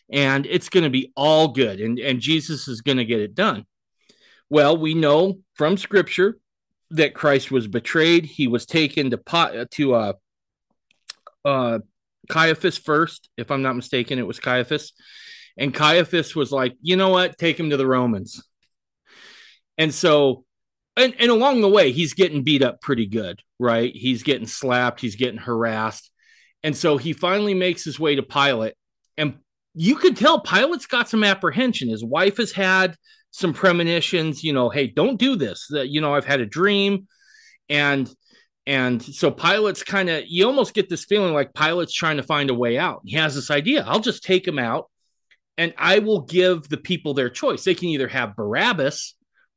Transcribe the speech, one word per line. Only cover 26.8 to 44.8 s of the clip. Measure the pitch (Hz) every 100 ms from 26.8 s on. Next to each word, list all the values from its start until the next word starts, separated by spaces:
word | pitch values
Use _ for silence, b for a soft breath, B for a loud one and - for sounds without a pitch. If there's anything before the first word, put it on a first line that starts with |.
| 170 147
he | 139
finally | 151 175 196 208
makes | 185 180 170
his | 160 139
way | 156
to | 143
Pilate. | 127 143 139 120 110 - _ _ _ -
And | 147 - _ _ _
you | 160 170 302
could | 370 233
tell | 254 330
Pilate's | - 190 269 339 -
got | 247 240
some | 220
apprehension. | 208 196 175 147 262 - 127
His | 107
wife | 113 147 196 202
has | 214
had | - 190 190 185 165 b b b
some | - 180
premonitions, | 147 190 175 170 170 - 175 160 147
you | 160
know, | 139 120
"Hey, | 123 131
don't | - 196 233
do | 254 247
this. | 120 87 -
That, | 147 135
you | 147
know, | 151
I've | 143
had | 135 139
a | 110
dream." | 147 196 202 202 196 196 b b b b b _
And, | 147 147 139 123 - b b b _ -
and | 139 127 120
so | 120 143 151
Pilate's | - 165 202 214 180
kinda, | - 196 180 160 -
you | 170 208
almost | 277 233
get | - -
this | -
feeling | - 208 185
like | 151 131
Pilate's | - 151 175 160
trying | - 165 151
to |
find | 131 151 139
a |
way | 120 120 120
out. | 151 -
He | 98 135
has | 156
this | 135 123
idea, | 147 160 294
"I'll | - 175
just | 226 -
take | - 185 185
him | 147
out | 117 131